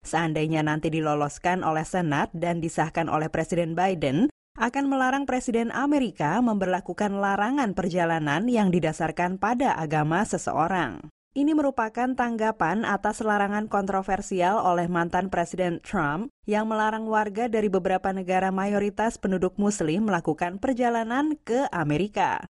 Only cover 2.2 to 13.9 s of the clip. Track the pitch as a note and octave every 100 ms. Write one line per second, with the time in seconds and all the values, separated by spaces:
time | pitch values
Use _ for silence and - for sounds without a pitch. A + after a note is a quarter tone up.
2.2 | G3 E3 E3+ E3+ D#3+ - D#3 - D#3+ D#3
3.2 | D#3 D#3+ E3 E3+ E3 E3 F#3+ F3+ D3 C#3
4.2 | C#4+ _ _ - A#3 C4+ C#4 C4+ B3+ C4+
5.2 | C#4 B3+ B3+ A3+ A#3 - C#4+ D4 A#3+ -
6.2 | D3 G3 A#3+ G#3 F#3 F3+ - F3+ G#3 G3
7.2 | G3 G3 G#3 C#4+ A#3 F3+ E3+ F3 E3+ E3
8.2 | D3+ D3 A#3+ A#3 G3 F3 D#3+ D#3 D#3+ D#3
9.2 | F3 F#3 G#3 B3 B3+ - D#3+ D#3 D3+ E3
10.2 | A3 F3 - C#3 E3 F#3+ C#3 E2+ D3+ _
11.2 | _ C4+ C#4+ D#4 C#4 C4 A3 A3+ B3+ B3+
12.2 | A#3+ A#3 A3 G#3+ D#3+ G3 - G3+ G#3 -
13.2 | A3 G#3 G3+ G#3 G#3+ G3+ G3